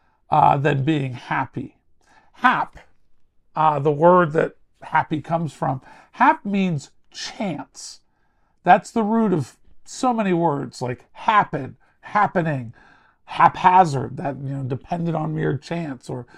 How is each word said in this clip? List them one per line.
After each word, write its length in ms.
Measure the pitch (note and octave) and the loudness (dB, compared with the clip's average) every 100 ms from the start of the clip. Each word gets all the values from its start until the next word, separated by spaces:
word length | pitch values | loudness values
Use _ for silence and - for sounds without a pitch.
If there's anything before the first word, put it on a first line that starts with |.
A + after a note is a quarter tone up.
| _ _ - | _ _ -2
uh, 280 | D3+ - C#3+ | 4 4 4
than 260 | D3 C#3+ | 2 0
being 300 | C3+ D#3 C3+ | 0 -2 -4
happy. 640 | A#2+ - D3 B2+ - - _ _ _ _ _ _ | -8 -6 -4 -4 -8 -12 _ _ _ _ _ _
Hap, 460 | - B3+ F#3 - - - _ _ - _ _ _ | -2 0 0 -4 -12 -20 _ _ -20 _ _ _
uh, 240 | E3 D#3 D3 | 0 0 2
the 120 | D3 | 0
word 420 | C#3+ E3+ F3+ E3+ | 4 6 6 4
that 220 | D#3+ - - _ _ | 0 -2 -6 _ _
happy 400 | - D#3 - D#3 | -4 -2 -2 -4
comes 320 | - C#3+ D#3+ | -4 -4 -4
from, 260 | - D3 C3+ - - _ | -4 -4 -4 -10 -20 _
hap 300 | - C4 D#4+ | 2 2 2
means 460 | G#3 G3 F#3 D3+ - _ _ | -2 -2 0 -2 -8 _ _
chance. 880 | - - - G3+ D#3 - - - - _ _ _ _ _ _ | -14 -12 -8 -6 -8 -12 -18 -20 -20 _ _ _ _ _ _
That's 260 | F3 G3 - | 4 4 2
the 140 | A#3 | -2
root 280 | G#3 A3+ A3 | 0 2 2
of 260 | F3 B2 - - - | 0 -2 -12 -20 -20
so 260 | - - B3+ | -18 -2 0
many 220 | A3+ G3 | 0 0
words 480 | E3+ E3+ C#3 C3 - | 2 2 0 -6 -8
like 240 | B2+ B2 _ | -8 -8 _
happen, 680 | - - G#3 - D3 B2 A2 _ _ | -6 2 2 2 -4 -8 -14 _ _
happening, 720 | - G#3 G3 F#3+ E3 C3+ A#2 - _ _ _ _ | -4 0 0 0 -2 -4 -8 -16 _ _ _ _
haphazard, 920 | - - E3 - F#3 F#3 F3 C3+ A#2 C3+ | -8 2 2 4 4 6 4 0 -6 -8
that, 200 | C#3+ C3+ | -8 -8
you 120 | C3+ | -8
know, 140 | C#3 | -8
depended 500 | C3 C3+ - F3 E3+ | -6 -8 -8 -6 -4
on 220 | D#3 D#3 | -4 -4
mere 200 | D#3 D#3 | -4 -4
chance, 540 | D3 - E3+ D#3 B2+ - | -4 -6 -8 -8 -10 -12
or 160 | B2+ A#2+ | -12 -14